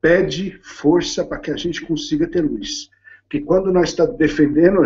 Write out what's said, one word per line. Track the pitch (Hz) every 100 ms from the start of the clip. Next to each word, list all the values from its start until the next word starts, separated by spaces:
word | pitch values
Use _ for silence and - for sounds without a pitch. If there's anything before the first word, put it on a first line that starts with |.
pede | 156 180 156 147 190 -
força | - - 147 175 - -
pra | - 139
que | -
a | 147
gente | 170 151
consiga | - 147 - 151 170
ter | 180
luz. | 151 110 98 - - _ _ -
Porque | _ 143
quando | - 185 190
nós | 185 160
tá | -
defendendo, | 156 - 151 - 143 151 175 196